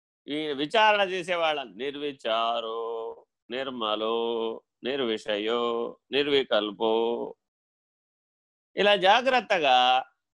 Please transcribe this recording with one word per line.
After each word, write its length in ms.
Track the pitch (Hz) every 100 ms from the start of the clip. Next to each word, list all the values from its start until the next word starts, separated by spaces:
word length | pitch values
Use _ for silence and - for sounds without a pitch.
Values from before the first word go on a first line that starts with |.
| _ _ -
ఈ 260 | 147 156
విచారణ 560 | 135 151 220 214 208 190
చేసే 260 | 185 170 175
వాళ్ళని 400 | 160 147 123 92
నిర్విచారో, 1500 | 139 143 147 135 117 113 117 117 113 113 113 113 113 113 _ _ -
నిర్మలో, 1120 | 123 135 127 107 107 110 117 117 117 113 113 - _
నిర్విషయో, 1120 | 120 139 117 110 - 104 107 120 120 117 117 - _
నిర్వికల్పో, 1200 | 131 147 139 123 107 107 92 110 113 117 117 117 - _ _ _ _ _ _ _ _ _ _ _ _ _ -
ఇలా 200 | 202 208
జాగ్రత్తగా 1120 | 185 233 254 254 196 190 143 127 127 127 - _ _